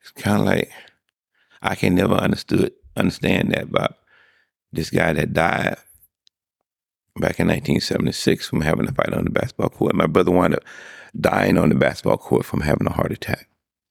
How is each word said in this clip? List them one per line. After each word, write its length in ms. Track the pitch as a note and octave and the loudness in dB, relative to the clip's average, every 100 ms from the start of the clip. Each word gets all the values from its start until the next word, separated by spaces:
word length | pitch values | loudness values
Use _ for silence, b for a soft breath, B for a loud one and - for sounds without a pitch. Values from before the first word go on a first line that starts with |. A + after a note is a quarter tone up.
It's 100 | - | -20
kinda 320 | - A2 G#2 | -6 -2 0
like, 280 | G2+ - - B B B _ _ _ b b b | 0 0 -6 B B B _ _ _ b b b
I 140 | - F#2+ | -6 0
can 180 | G#2 | 2
never 200 | F2+ F#2+ | 2 2
understood, 580 | F#2+ F#2+ F#2 - F#2 F#2+ - - - | 2 2 0 -2 0 0 -4 -16 -2
understand 560 | F2+ - - F#2 - | -2 0 0 0 0
that 100 | - | -2
about 340 | - - - - _ b b b b _ _ | -2 -2 -4 -6 _ b b b b _ _
this 180 | E2 D#2+ | -8 -4
guy 220 | F2 E2+ | 0 0
that 200 | D2+ D#2 | 0 0
died 460 | - E2 - - - _ _ _ _ _ _ _ _ _ _ _ _ _ - | 0 0 0 -2 -6 _ _ _ _ _ _ _ _ _ _ _ _ _ -4
back 220 | - - | -4 0
in 60 | F2 | 0
nineteen 340 | E2 - D2+ | 0 0 -2
seventy-six 680 | - - - - - - - | 0 -2 -2 -2 0 0 -2
from 120 | - | -2
having 280 | D#2 D#2+ - | 0 0 -2
a 40 | |
fight 220 | - - | -2 -2
on 100 | G1+ | 0
the 60 | G1+ | -2
basketball 400 | G1+ - - - | -2 -4 -4 -6
court. 240 | - - | 0 0
My 120 | E2+ E2 | 2 2
brother 260 | - F2+ | 4 4
wound 220 | F2+ F2+ | 4 2
up 100 | D2+ - B B B B - | 0 -6 B B B B -2
dying 380 | - F#2+ G2 F2+ | 0 2 4 4
on 140 | E2 | 4
the 40 | |
basketball 440 | - C2+ - - - | 4 2 0 -2 -2
court 260 | - - | 0 -2
from 160 | - - | 0 -4
having 260 | D2 D2 - | -2 0 0
a 60 | |
heart 200 | - E2 | -2 -4
attack, 360 | - - - - _ _ _ _ | -4 -6 -8 -10 _ _ _ _